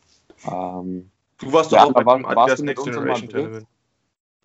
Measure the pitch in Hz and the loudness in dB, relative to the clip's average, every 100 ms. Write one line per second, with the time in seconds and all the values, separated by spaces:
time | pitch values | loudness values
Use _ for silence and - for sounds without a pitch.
0 | _ _ _ _ - 92 90 90 92 92 | _ _ _ _ -10 -8 -8 -8 -10 -10
1 | 90 _ _ _ 135 151 156 107 131 123 | -14 _ _ _ 0 2 4 4 6 4
2 | 113 131 - 113 123 131 147 127 139 117 | 4 2 2 2 2 2 -4 -6 -8 -6
3 | 131 123 113 123 151 110 110 _ _ _ | -4 -6 -6 -8 -8 -10 -18 _ _ _
4 | _ _ _ _ | _ _ _ _